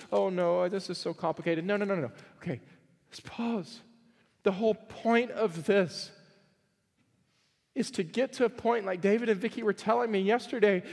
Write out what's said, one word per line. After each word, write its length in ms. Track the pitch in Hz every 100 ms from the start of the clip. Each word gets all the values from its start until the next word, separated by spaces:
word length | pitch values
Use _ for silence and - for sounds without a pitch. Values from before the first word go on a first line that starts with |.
| -
Oh, 160 | 202 196
no, 400 | 180 175 175 180
this 220 | 190 -
is 80 | 180
so 160 | -
complicated. 500 | 160 165 160 170 165
No, 120 | 180 202
no, 80 | 202
no, 80 |
no, 80 | 190
no. 100 | 127 - - -
Okay, 220 | 170 120 - - _ _ _
let's 120 | -
pause. 600 | - - 233 226 160 - - _ _ _ _ _
The 100 | 208
whole 220 | 190 220
point 560 | 214 - - 226 233 240
of 340 | - 220 165
this 460 | 151 202 175 - - - _ _ _ _ _ _ _ _ _ _ _ _ _ _ _
is 160 | - -
to 100 | -
get 300 | 165 220 254
to 100 | -
a 60 | 240
point 340 | - 226 233
like 160 | 190 185
David 280 | 196 220 233
and 120 | 196
Vicki 220 | 226 247
were 100 | 220
telling 380 | 202 - 233 240
me 80 | 202
yesterday, 600 | 190 233 - 254 208 185 -